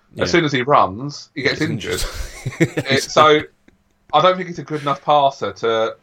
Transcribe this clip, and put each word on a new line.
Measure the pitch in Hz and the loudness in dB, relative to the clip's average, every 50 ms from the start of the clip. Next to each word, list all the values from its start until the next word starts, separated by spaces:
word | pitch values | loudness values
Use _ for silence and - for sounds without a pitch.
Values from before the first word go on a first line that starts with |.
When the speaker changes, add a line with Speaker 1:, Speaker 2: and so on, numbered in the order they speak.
| _ _ - | _ _ -6
Speaker 1:
As | 110 | -4
Speaker 2:
Yeah. | 113 | -2
Speaker 1:
soon | - 180 175 160 | 2 2 2 2
as | 143 | 2
he | 139 127 | 0 -2
runs, | 120 135 147 120 101 92 92 110 135 147 143 - - _ - | 0 4 4 4 4 2 -2 -6 -10 -10 -12 -12 -18 _ -10
he | - | -4
gets | - 135 131 - | -4 -4 -2 -2
Speaker 2:
He | 156 | -4
gets | - | -4
Speaker 1:
injured. | 147 110 - - 90 - - - - - - - - - - 127 - - | -4 -6 -6 -6 -4 -4 -4 -6 -6 -10 -12 -12 -12 -10 -12 -8 -2 -2
Speaker 2:
injured. | 165 165 - 156 143 | -2 -2 -2 -6 -4
<laughs> | 135 | -2
Speaker 1:
It, | 135 - | -2 -2
so, | - - - 165 151 151 151 156 156 - _ _ _ _ _ _ _ _ _ _ _ - | -2 0 4 4 6 6 6 4 0 -4 _ _ _ _ _ _ _ _ _ _ _ 0
I | - 151 | 2 4
don't | 160 185 185 | 4 4 2
think | 185 180 170 | 2 -4 -10
he's | 170 - | -10 -12
a | 139 | -10
good | - 156 147 | -8 -8 -6
enough | 139 147 135 - - | -4 -4 -4 -4 0
passer | - 147 147 139 135 - - - 101 | 2 2 4 4 2 0 -2 -8 -8
to | 98 - - 113 113 113 110 110 - _ | -6 -4 -2 0 0 0 0 -2 -4 _